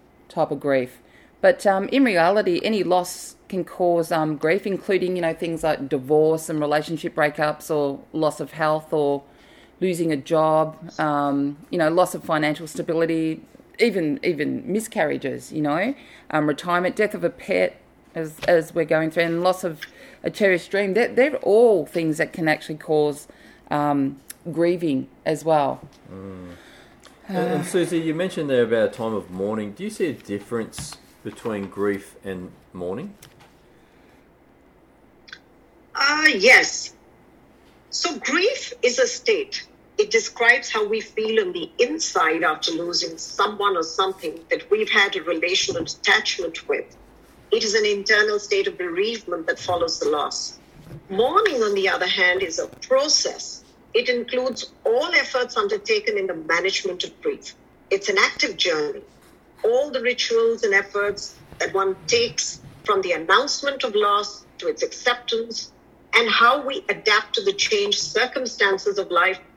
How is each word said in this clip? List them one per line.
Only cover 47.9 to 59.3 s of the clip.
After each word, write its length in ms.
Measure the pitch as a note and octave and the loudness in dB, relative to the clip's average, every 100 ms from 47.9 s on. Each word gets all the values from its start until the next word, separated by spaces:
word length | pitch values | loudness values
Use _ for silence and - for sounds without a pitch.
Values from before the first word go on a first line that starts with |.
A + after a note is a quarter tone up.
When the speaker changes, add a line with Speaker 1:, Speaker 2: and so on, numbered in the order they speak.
| G3+ G3 G#3+ G#3+ G#3 | 0 2 2 2 0
Speaker 3:
state 300 | - G3 G3 | 0 0 0
of 100 | F3 | -4
bereavement 680 | F3+ E3+ G#3+ A3+ F3+ E3+ E3 | -4 -2 -2 -4 -6 -6 -4
that 100 | - | -4
follows 400 | - F3 E3 - | -2 -2 -2 -2
the 100 | D#3+ | 0
loss. 500 | D3 C#3+ - - - - - - - - | 0 -2 -6 -10 -14 -20 -20 -20 -18 -4
Mourning, 520 | F#3+ B3+ F4 A4 C4 | 0 2 4 2 2
on 120 | G#3+ | 0
the 140 | G3 F#3+ | 0 0
other 180 | F3 F3+ | 0 0
hand, 360 | F#3+ F3+ F#3 | 2 2 2
is 160 | F3 D#3+ | -2 -4
a 100 | - | -8
process. 960 | - - C4 D4 - - - - - - _ - | -8 0 2 4 2 0 -6 -12 -16 -20 _ -2
It 140 | A3+ A#3+ | 0 2
includes 640 | A#3+ - B3+ B3+ A3+ - - | -2 -2 -2 -2 -4 -12 -4
all 280 | A3 A#3 E4+ | 0 2 2
efforts 420 | D#4+ - B3+ A#3+ A3+ | 0 2 -2 -2 -2
undertaken 600 | G3+ G#3 - G#3+ G#3 G3+ | -2 -2 0 0 0 -2
in 80 | F#3+ | -2
the 80 | |
management 680 | E3 D#3+ E3+ F#3 - F#3+ F3+ | -4 -2 0 0 -2 -4 -6
of 160 | F3+ - | -10 -6
grief. 320 | D#3 C3 - - _ _ - | -6 -6 -10 -20 _ _ -4
It's 180 | G3 G#3 | -2 0
an 100 | G3 | 2
active 380 | C4 - A#3+ F3 | 2 0 -4 -2
journey. 440 | F3 D#3 D3 - - - - | 0 0 -2 -6 -14 -20 -20